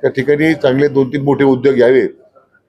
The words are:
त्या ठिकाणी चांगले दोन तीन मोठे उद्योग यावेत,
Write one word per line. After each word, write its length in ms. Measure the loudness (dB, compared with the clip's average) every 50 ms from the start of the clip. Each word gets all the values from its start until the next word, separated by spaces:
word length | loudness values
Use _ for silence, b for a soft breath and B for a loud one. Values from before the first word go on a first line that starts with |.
त्या 100 | -6 -6
ठिकाणी 440 | -4 -4 -2 -2 0 0 0 -2 -2
चांगले 340 | 0 0 0 0 2 0 0
दोन 200 | 0 0 -2 -2
तीन 140 | -2 -6 -2
मोठे 220 | -2 0 2 2
उद्योग 340 | 0 0 2 0 0 2 2
यावेत, 300 | 2 4 4 2 0 -2 -6 -10 -20 _ _ _ _ _ _ _ _